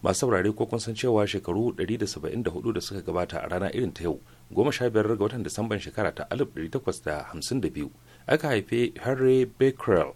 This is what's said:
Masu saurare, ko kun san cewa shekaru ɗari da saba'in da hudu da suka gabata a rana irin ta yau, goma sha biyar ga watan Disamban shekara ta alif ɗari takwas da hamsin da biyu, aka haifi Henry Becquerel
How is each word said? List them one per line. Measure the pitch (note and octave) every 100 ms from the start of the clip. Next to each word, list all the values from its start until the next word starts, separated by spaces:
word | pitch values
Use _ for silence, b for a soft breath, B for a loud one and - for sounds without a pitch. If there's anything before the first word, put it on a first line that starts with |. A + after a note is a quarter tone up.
| F2+
Masu | F#2+ C3
saurare, | G2+ G2
ko | G#2+ A2+
kun | A#2
san | A2+
cewa | A2 B2+ A2 G#2
shekaru | G2+ F2+ F2+ A#2+
ɗari | - F2+ -
da | G2+
saba'in | - D2+ A2
da | G2+
hudu | E2 F2
da | G2+
suka | - G2
gabata | E2+ F2 F2 E2
a | -
rana | F2+ F#2+
irin | - A#2+
ta | -
yau, | E2+ D2 b b b
goma | - B2+
sha | C3 B2
biyar | A2 G#2+ A2+
ga | G2+
watan | A#2+
Disamban | G2+ - A2 G#2+
shekara | - - G2
ta | - -
alif | - -
ɗari | - D#2+
takwas | C3 - F2
da | - D2+ C#2
hamsin | E2+ - C3
da | G#2+
biyu, | - C#2+ - B B B
aka | D3+ D#3
haifi | A#2 F#2+ A#2 A#2+ -
Henry | A#2+ C3 C3 C3 B2
Becquerel | - C3 C3 - F#2 C#2+